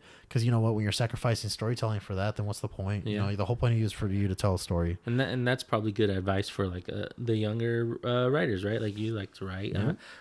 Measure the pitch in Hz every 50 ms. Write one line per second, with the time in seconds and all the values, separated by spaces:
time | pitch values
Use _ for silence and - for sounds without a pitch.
0 | - - - - - - - 127 113 123 120 113 110 113 113 107 107 104 101 -
1 | 120 110 - - - 123 113 - - 104 - - 110 113 120 - - 110 107 101
2 | - - 101 92 98 107 107 - 104 104 101 - - 101 - - 95 95 104 101
3 | - 110 104 104 98 98 104 95 98 87 120 123 131 120 117 113 110 104 - -
4 | 110 101 95 101 101 98 95 - - 101 92 87 - - 92 85 85 87 87 -
5 | - 120 120 127 135 87 113 127 120 123 131 127 - - - 110 107 110 101 110
6 | 110 101 95 95 92 98 95 95 101 - - - 101 92 87 90 90 - - 104
7 | 101 - - - 120 117 113 107 107 104 110 117 117 117 117 117 117 117 117 -
8 | - 123 123 123 123 127 139 156 175 143 104 90 98 101 110 113 110 107 98 104
9 | 107 110 113 107 95 - - - 95 95 92 95 101 - - 98 101 135 175 -
10 | - - - -